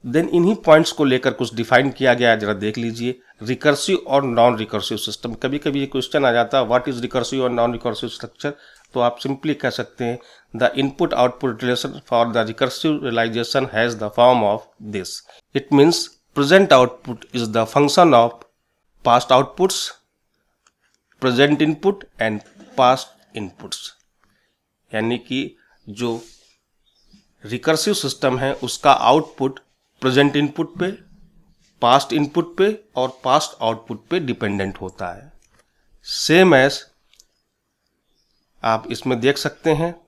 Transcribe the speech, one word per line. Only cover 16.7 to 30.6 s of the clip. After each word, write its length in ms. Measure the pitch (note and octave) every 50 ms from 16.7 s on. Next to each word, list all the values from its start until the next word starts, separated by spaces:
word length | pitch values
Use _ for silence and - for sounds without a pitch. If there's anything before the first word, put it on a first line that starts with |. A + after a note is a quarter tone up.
| D3+ C3 B2+ B2 - - _ - A#2+ G#2+ - _ -
is 120 | B2 A#2 A2
the 180 | G#2+ A2+ A2+ A2 -
function 380 | D3 D3 C#3+ - - F3 E3 C3+
of 160 | A#2 A#2 A#2+ - - - _ _ _ _ _ _ _ _ _ _ _ -
past 240 | B2 A#2+ B2 B2 -
outputs, 640 | C3 B2+ C#3 C3+ - - F#3 F#3+ - - - - - _ _ _ _ _ _ _ _ _ _ _ _ _ _ _ _ _ _ _ _ _ _ _ _ _
present 360 | B2 B2+ B2 A#2+ C#3 D3 D3 C#3+
input 360 | D#3 D3+ D#3 D3+ - F#3+ G3 G3 - _ _ -
and 180 | A2+ A2 G#2+ G#2 - - _ _ - - - -
past 600 | B2+ B2 C3 C3+ - - _ _ _ _ _ A2+
inputs। 480 | G#2 F#2 F2+ _ - F#2+ - - - - _ _ _ _ _ _ _ _ _ _ _ _ _ _ _ _ _ _ _ _ -
यानी 240 | G#2+ G#2+ A2+ A#2+ A#2
कि 380 | - _ C3 C3 - - - _ _ _ _ _ _ -
जो 340 | G2+ G#2 A#2+ A#2+ A2+ A2+ - - - _ _ _ _ _ _ _ _ _ _ _ _ _ _ _ _ _ _ _ _ _ _
रिकर्सिव 500 | G#2+ A#2 B2 - D3+ D#3+ D#3 - G#3 G#3
सिस्टम 440 | - - C#3 - - - C3+ B2+ B2+
है 160 | C3 C3+ C#3
उसका 380 | - - A#2 - - - D3
आउटपुट 680 | C3 - - A2+ C3 D#3+ D#3 - - - C3+ C3 C3 - _ _ _ _ _ _ _ _
प्रेजेंट 360 | - C3 B2+ C3+ C#3+ C#3+ C3+
इनपुट 420 | D3 C#3+ C#3+ C#3+ -